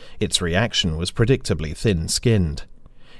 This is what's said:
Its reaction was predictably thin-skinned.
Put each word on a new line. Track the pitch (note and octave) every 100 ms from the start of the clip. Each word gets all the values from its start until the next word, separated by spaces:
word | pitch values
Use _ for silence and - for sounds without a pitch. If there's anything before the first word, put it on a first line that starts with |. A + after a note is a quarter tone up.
| - -
Its | F2 -
reaction | F2 F2+ A#2+ - F2 D#2
was | F2
predictably | - A2+ C3 - E2 D#2 D#2+
thin-skinned. | A#2 E2+ D2+ - A#2+ G#2+ E2 D2 - - - - - -